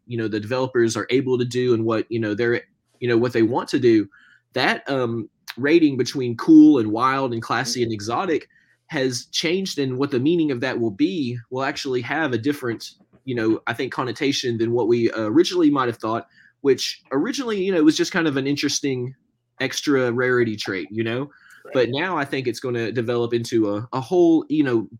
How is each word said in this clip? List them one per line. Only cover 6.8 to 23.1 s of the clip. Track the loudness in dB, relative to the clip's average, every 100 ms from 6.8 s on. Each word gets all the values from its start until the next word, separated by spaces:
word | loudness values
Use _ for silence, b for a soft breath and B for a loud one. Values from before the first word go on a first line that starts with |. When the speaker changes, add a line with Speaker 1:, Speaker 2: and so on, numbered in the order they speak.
| 2
Speaker 1:
wild | 0 0 2 -2
and | -4
classy | -2 -2 -2 -2
and | -2
exotic | -4 -4 -4 -2 -2 -4 b b b -8
has | -4 -2 -4 -8
changed, | -4 -2 -2 -4 -4
and | -4 -2
what | -2
the | 0
meaning | 2 2 0
of | -2
that | -2 -2
will | -2
be | 0 -2 -2 -4 -6 -8
will | -6
actually | -4 -6 -4 -4
have | -4 -4 -2
a | -2
different, | -2 -4 -6 -8 -12 -20 _ _ -8
you |
know, | -2 0 0 -2
I |
think, | -4 -4
connotation | -4 -6 -2 -2 -2 -2 -2
than | 0
what | 0 2
we, | 2 2
uh, | 0
originally | 0 2 2 2 2
might | 2 0
have | -4
thought, | -4 -4 -6 b b _
which | 0 0 -2 -10 _
originally, | -4 -2 -4 -4 -2
you | 0
know, | 2
was | 4 2
just | 0
kind | 0 0
of | 0
an | -2
interesting | -2 -2 -2 -4 -4 -6 -12 _ _ _ -8
extra | -6 -4 0 2 2
rarity | 0 0 2 0 -2
trait, | -6 -6 -6
you | -6
know? | -4 -4 -8 B B B
Speaker 2:
Right. | -4
Speaker 1:
But | 0 0
now | 0 -4 -4
I |
think | -4 -4 -4
it's | -6
gonna | -4 -4 -4
develop | -4 -2